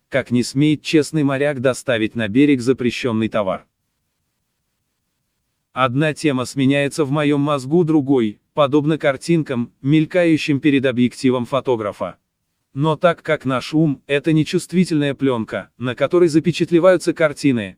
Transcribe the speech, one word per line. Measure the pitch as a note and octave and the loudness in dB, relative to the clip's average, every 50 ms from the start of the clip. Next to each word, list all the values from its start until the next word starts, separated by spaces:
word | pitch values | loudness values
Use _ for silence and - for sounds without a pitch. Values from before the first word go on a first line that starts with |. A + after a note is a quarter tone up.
| _ _ | _ _
как | - C3 - - | -4 -4 -2 0
не | A#2+ B2 A2+ | 0 -2 -2
смеет | - - C3+ D3+ D3+ D3+ - | 0 0 0 2 2 0 -2
честный | - - E3 D3+ C#3 - - D#3+ C#3 | -2 0 0 0 2 0 -2 -2 0
моряк | C#3 C#3 C3 C#3+ D3 D3 B2+ | 0 0 0 -2 -2 -2 -2
доставить | A#2+ C3 A#2+ - - - A#2+ A2 A2 G#2 - | -2 -2 -2 -2 -2 -2 -2 0 -2 -2 -2
на | A#2 A2 | -4 -4
берег | G2+ G#2 C3 D3 C#3+ C#3+ B2+ | 0 2 4 4 4 4 2
запрещенный | A2+ B2+ B2+ - B2 A#2+ - - - B2 A2+ A2 A2 | 2 0 0 0 -2 -4 -4 -4 -4 -4 -2 -2 -2
товар. | G#2 - A2 G2+ F#2 E2+ D2 - _ _ _ _ _ _ _ _ _ _ _ _ _ _ _ _ _ _ _ _ _ _ _ _ _ _ _ _ _ _ _ _ _ _ _ _ _ _ _ _ _ - | -2 -2 -2 -2 -4 -4 -6 -10 _ _ _ _ _ _ _ _ _ _ _ _ _ _ _ _ _ _ _ _ _ _ _ _ _ _ _ _ _ _ _ _ _ _ _ _ _ _ _ _ _ -4
Одна | C3+ C3 C3 B2 C#3 D#3+ D#3 C#3+ | -2 -2 0 0 0 0 -2 -2
тема | - - D3+ C3 B2+ B2 | -2 -2 -2 0 -2 -4
сменяется | - - C#3 C3 C3 C#3 C#3+ C#3+ C#3 - - D3+ | -4 -2 0 2 2 2 2 0 -2 -2 -2 -2
в | C3 | -2
моем | C#3 D#3 D3+ C#3+ D3 C#3+ | 0 0 0 0 0 0
мозгу | C#3+ D3+ D3 C#3 B2+ C3 D#3 F3+ F3 | 0 0 -2 -4 -2 0 0 2 2
другой, | D3+ D#3 D#3 C3+ C3+ C#3+ B2+ A2+ G#2+ G#2 _ _ _ - | 2 2 2 2 2 2 2 0 0 -4 _ _ _ -2
подобно | D#3 C#3+ C3 C3+ D3+ C#3+ D3+ D#3+ | 0 0 2 2 2 2 0 -2
картинкам, | C#3 - D3 C3+ B2+ - - E3+ D#3+ C#3+ - C3 A#2 A#2 - _ _ | 0 0 -2 -2 -2 -2 -2 0 0 0 -2 -4 -6 -6 -6 _ _
мелькающим | - C#3 D3+ D#3 D#3 D3+ - F#3 F3 E3 D#3+ C#3+ - D#3+ C#3+ C3 | 0 2 2 2 2 2 0 2 2 2 2 2 0 -2 -2 0
перед | - D3+ C#3 C3+ B2 | 2 2 2 2 2
объективом | C3+ A#2 B2 B2 A#2 - - - B2+ B2 B2+ A#2+ | 0 0 2 0 0 0 0 0 0 0 0 -2
фотографа. | - C#3+ C3 - C3+ B2 A2 G#2+ G2+ F#2 - G2 F2 - _ _ _ _ _ _ _ _ _ _ _ - | -4 -4 -4 -2 -2 -2 -2 -2 -6 -6 -8 -8 -10 -10 _ _ _ _ _ _ _ _ _ _ _ -6
Но | C3+ D3 D#3+ D3+ | -4 -2 -2 0
так | - - E3+ D#3+ - | 0 0 0 0 -2
как | - - D3+ C#3 - | -4 -4 -4 -2 -2
наш | C3 C3 B2 - - D#3 | -4 -4 -4 -4 -2 0
ум — | D#3 E3 D3+ C3+ - _ | 0 0 0 0 -4 _
это | - C#3 C#3+ - E3 D#3 | -2 -2 -2 0 2 2
нечувствительная | D#3 D3 - - F3 - - E3 F#3 F3+ - E3 D3 D3 C#3 C3 | 2 0 0 -2 -4 -4 -2 0 0 0 0 0 -2 -2 -2 -4
пленка, | - C3+ C3+ B2 A2+ G#2+ - - G2 F#2 - _ | -2 -2 0 0 -2 -4 -6 -8 -10 -10 -12 _
на | - A#2+ B2+ A#2+ | -10 -8 -6 -4
которой | - C#3+ - F3+ F3 F3+ E3 | -2 -2 0 2 2 2 4
запечатлеваются | C#3+ D#3+ C#3 F3 D3 - F3 - E3+ E3 E3 F#3 F#3 E3 - F3 D3+ | 2 2 0 0 0 -2 0 0 2 4 6 4 4 4 2 -2 -2
картины, | - D#3+ D3 C#3+ - - C#3 B2+ A#2 G2+ F#2 F#2 | 0 0 -2 -2 0 0 0 0 0 -2 -6 -12